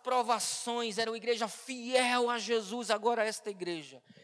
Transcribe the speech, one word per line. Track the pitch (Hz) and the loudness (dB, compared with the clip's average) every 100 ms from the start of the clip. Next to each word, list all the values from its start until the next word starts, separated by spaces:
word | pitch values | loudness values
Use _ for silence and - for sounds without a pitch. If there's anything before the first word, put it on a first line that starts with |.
provações. | 254 254 226 220 - - 247 233 233 202 | 0 2 2 2 0 -4 -4 -2 -2 -2
Era | 226 | -2
uma | 226 | -2
igreja | 220 226 220 | -2 0 -2
fiel | - - 254 233 254 247 247 240 | -6 -10 -8 2 4 4 4 2
a | 240 | 0
Jesus. | 208 233 196 240 208 | 0 0 0 -4 0
Agora | 214 214 233 214 | 2 4 2 2
esta | 214 214 | -2 -6
igreja | 196 175 170 139 131 - - | -6 -6 -6 -8 -16 -20 -20